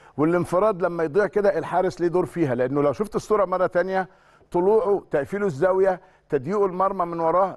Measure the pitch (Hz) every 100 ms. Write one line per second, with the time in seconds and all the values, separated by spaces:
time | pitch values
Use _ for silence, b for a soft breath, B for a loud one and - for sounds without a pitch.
0 | B - 156 175 165 175 214 185 180 170
1 | 165 143 202 208 202 160 - 170 185 -
2 | 170 170 175 170 151 120 123 143 143 127
3 | 214 208 - 208 185 185 180 175 185 190
4 | 180 b b b _ 175 185 220 185 196
5 | - 151 135 196 202 135 185 190 190 180
6 | b b _ 143 131 208 202 180 190 196
7 | 170 170 165 175 190